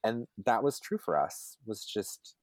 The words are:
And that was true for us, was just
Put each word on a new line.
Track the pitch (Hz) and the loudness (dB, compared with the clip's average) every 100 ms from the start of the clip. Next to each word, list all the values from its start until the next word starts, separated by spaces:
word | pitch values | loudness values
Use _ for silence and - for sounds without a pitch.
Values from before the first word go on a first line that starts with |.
And | 110 117 120 - | 2 0 -4 -2
that | 101 113 | 4 4
was | 143 - | 4 0
true | - 208 | -4 -4
for | - 76 | 2 2
us, | 73 - - - 113 | 2 -2 -14 -14 -10
was | 104 | -8
just | - 104 95 - - _ | -4 -4 -4 -10 -18 _